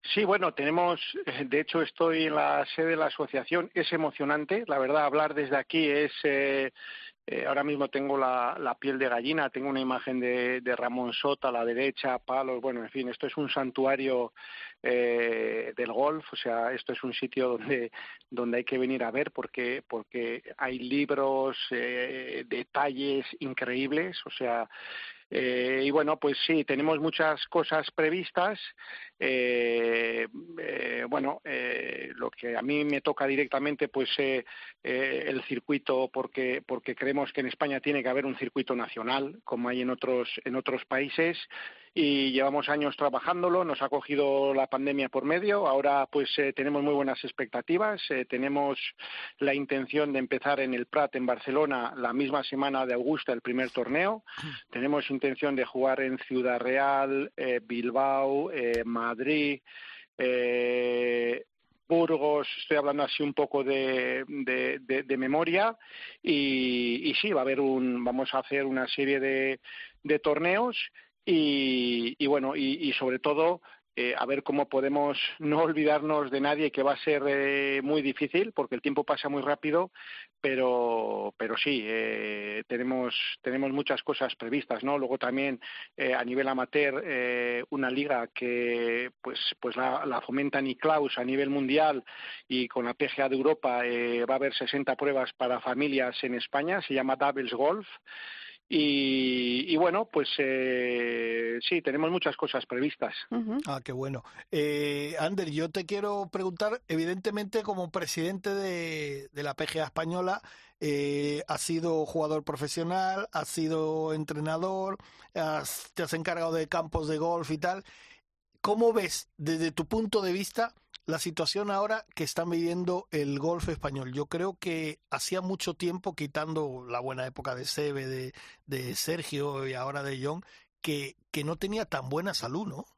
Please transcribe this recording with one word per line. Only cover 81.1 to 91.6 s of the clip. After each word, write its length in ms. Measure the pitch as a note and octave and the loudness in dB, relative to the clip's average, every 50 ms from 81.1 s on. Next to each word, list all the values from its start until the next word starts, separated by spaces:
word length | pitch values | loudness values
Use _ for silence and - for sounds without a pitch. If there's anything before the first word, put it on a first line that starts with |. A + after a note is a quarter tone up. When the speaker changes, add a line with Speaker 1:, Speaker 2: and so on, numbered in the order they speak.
| G#2+ G#2 G#2 G#2 - | -2 -2 -4 -6 -4
Speaker 1:
pero 200 | _ A2+ A2 A2+ | _ -4 -2 0
sí, 260 | - - D3 C#3+ B2 G#2+ | 0 0 2 2 0 0
eh, 800 | G#2+ A2+ A2+ A2 A2+ A2 A2 G#2+ G#2+ G#2+ G#2 G#2 G#2 G#2 A2 A2 _ | 0 0 0 0 0 -2 -2 -4 -4 -4 -6 -6 -6 -6 -6 -6 _
tenemos, 440 | B2+ A#2+ B2 B2+ C3 B2+ B2 A#2+ - - - - - - | -4 -2 0 0 0 0 0 0 -2 -2 -4 -4 -6 -4
tenemos 300 | - B2+ B2+ C3+ C#3 C#3 | -4 -2 0 0 0 0
muchas 320 | C3 C#3+ C#3+ - C#3 - - | 0 -2 0 0 -2 -2 0
cosas 320 | - C#3+ - C3+ B2 - | -2 -2 0 -2 -4 -4
previstas, 480 | _ A#2 A2+ C3 D3 B2+ _ B2 G#2+ B2+ | _ -4 -2 -2 -2 0 _ -4 -2 0
¿no? 120 | C#3 C#3+ | 0 0
Luego 220 | C#3+ C3+ A#2+ C3+ C3 | 0 0 0 -2 0
también, 420 | - B2 B2+ C3+ C#3 C#3 C3 A#2 - - - - - - _ | 0 0 0 0 0 0 -2 -4 -8 -14 -12 -12 -14 -16 _
eh, 180 | - C#3 C3 B2+ | -2 0 0 2
a 100 | B2+ A#2+ | 0 0
nivel 220 | A#2+ B2 C3+ C3+ | 0 0 2 2
amateur, 560 | C3+ C3+ C3 B2+ - - D3 D3 C#3+ C3 C#3+ - | 2 2 0 -2 0 2 2 2 4 2 -2 -4
eh, 600 | F3 C#3+ B2+ B2 B2 B2 B2 A#2+ B2 A#2+ A#2+ B2+ _ | -2 -2 0 0 0 0 0 0 0 -2 -2 -4 _
una 200 | D#3 C3+ C3+ B2+ | -2 -2 0 0
liga 380 | B2+ C3+ C#3+ C#3+ C#3 A#2+ A#2 A#2 | 0 0 0 2 0 0 0 -4
que, 800 | _ - B2+ B2 B2 A#2+ A#2+ A#2+ A#2+ A#2 A#2 A#2 A#2 A#2+ B2 B2+ _ _ | _ -4 -2 -2 0 0 0 0 0 0 2 2 0 0 -2 -4 _ _
pues, 200 | - B2 B2 - - - - _ | -10 -8 -6 -4 -4 -4 -4 _
pues 160 | - B2 A2 | -6 -4 -2
la, 300 | B2 C3 C3 B2+ C#3+ D3 | 0 0 0 0 0 -2
la 140 | D3 B2+ - | -2 -4 -4
fomenta 400 | - - B2 C#3 C#3+ C#3+ - C#3 | -4 -2 -2 0 0 0 0 0
Nicklaus 580 | C3+ C3+ B2 - - D#3 D#3 D3+ C#3+ C3 - C3 | 0 -2 -4 0 2 4 4 4 2 2 0 -2
a 60 | B2 | -2
nivel 260 | B2+ C3 C3+ C#3 C#3 | 0 2 2 2 2
mundial 540 | C#3 C#3+ | 2 0